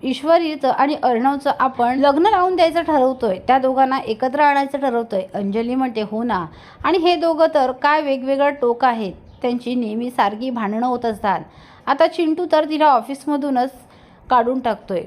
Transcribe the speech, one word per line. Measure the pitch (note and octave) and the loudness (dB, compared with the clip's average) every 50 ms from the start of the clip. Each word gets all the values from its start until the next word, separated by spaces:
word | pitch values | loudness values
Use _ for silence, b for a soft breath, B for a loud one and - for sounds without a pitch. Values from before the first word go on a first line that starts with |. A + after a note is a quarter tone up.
| G3+ | -4
ईश्वरीचं | C4 B3+ - - D4+ E4 F4 E4+ D#4 D4+ C#4+ C4+ C#4 | -4 -6 -4 0 2 2 2 2 0 -4 -2 0 0
आणि | C4+ - C4+ C#4+ D4+ - - | 2 2 2 0 0 0 0
अर्णवचं | B3+ B3 A3 B3 C4+ C#4+ C#4 C#4 C#4+ - - | 0 0 2 0 0 -2 0 -2 -4 -2 0
आपण | - C4 B3+ - A#3+ A#3+ B3+ C4+ | -2 -2 0 -2 -2 -2 0 2
लग्न | C4+ C#4+ C#4 D#4 E4+ | 2 2 4 4 2
लावून | G#4+ G#4+ F#4 F4+ F#4 F#4 | 2 4 2 2 0 2
द्यायचं | F4 F4 E4 D4 E4+ E4 | 2 2 2 2 -2 -2
ठरवतोय, | E4 D#4 C#4+ B3+ C4 C4 B3+ A#3+ A3 F#3 F#3 - | 0 2 2 2 2 0 -2 -2 -4 -4 -4 0
त्या | - B3+ C4+ | 0 2 2
दोघांना | B3+ C4 C4 C4 C4+ C4 C4 C4+ | 2 0 2 2 2 2 2 -4
एकत्र | - - A3 A3 C4 C4 B3 C#4+ | -4 -6 -4 -2 -2 -4 0 2
आणायचं | D4+ D4 C#4+ C#4 C#4 C4+ C#4 C#4 | 2 4 4 2 0 -2 -4 -2
ठरवतोय." | C4+ C4 A#3 A#3 A#3 A3+ A3 F#3+ F#3 F#3+ - | -2 0 0 -2 -4 -2 -4 -4 -4 -4 -6
अंजली | - G3+ G3 G3 A3+ A#3 A#3+ B3 | -6 -4 -4 -4 -4 -4 -2 -2
म्हणते, | C4 C4 B3+ A3+ A3+ G#3+ | -2 -2 -2 -2 -4 -6
"हो | G3+ G#3+ A3 A#3 | -4 -4 -6 -4
ना, | B3 G#3+ F#3+ E3+ D#3 B B B B B B B | -2 -4 -4 -4 -8 B B B B B B B
आणि | C#4 E4 F#4+ | 0 0 2
हे | D#4+ F4+ F4 | 4 2 2
दोघं | D#4+ D#4+ E4 E4 D4+ E4 D#4+ D#4+ | 2 2 0 2 4 2 4 4
तर | D4+ C4 B3+ C4 | 2 2 2 -2
काय | C4 - C#4+ D4+ D#4 | 0 2 2 2 2
वेगवेगळं | D4+ C#4+ C4+ C4 B3 C4 C#4 C4+ C#4 C#4+ | 2 0 -2 -2 -2 -2 0 2 2 0
टोक | C#4+ C#4+ - A#3+ A#3 A#3+ C4+ | 0 0 0 0 0 2 2
आहेत, | B3+ A#3+ A3+ G#3+ F#3 - - - - - - - | 0 0 0 -6 -8 -8 -12 -20 -20 -18 -6 -4
त्यांची | B3 A#3+ A#3+ A#3+ A#3+ B3+ | -4 -4 -4 -4 -4 -4
नेहमी | B3 A#3+ G#3+ G#3+ A3+ A#3+ B3 | -4 -4 -4 -4 -6 -6 -6
सारखी | B3 - A3 G3+ G#3+ G#3+ B3 C4 | 0 0 0 0 0 -4 -8 -6
भांडणं | B3 A#3 A3 G3+ G#3 A3 A#3+ | -4 -4 -4 -4 -2 -2 -2
होत | B3+ B3 A#3+ A#3+ | -2 -2 -2 -2
असतात. | A#3 A3 G3 - G#3 F#3 E3 E3 B B B B B B B B | -4 -4 -2 -2 -2 -2 -2 -4 B B B B B B B B
आता | - - C#4 E4 | -4 2 2 2
चिंटू | E4 E4 - F4 D#4 D#4+ D#4+ F4+ D#4+ - | 2 2 0 0 0 0 -2 0 2 2
तर | D#4 D#4 | 2 2
तिला | D4 D#4 D4+ D#4 | 0 0 2 4
ऑफिसमधूनच | D4+ C4+ A#3 A3 - C#4 C4+ - D4+ D4 C#4+ C4 D4 C4+ B3 B3 C4+ C4+ - - b b b b b b b b - | 4 4 4 2 -2 -10 -8 -4 -4 -2 -2 -2 -2 0 0 -2 -2 -4 -14 -20 b b b b b b b b 0
काढून | C4 A#3+ A#3 A#3 C4 C4 | 2 2 2 2 -2 -2
टाकतोय." | B3+ A#3+ G#3+ G#3 - - G3 - - | -2 -4 -6 -6 -6 -6 -6 -6 -6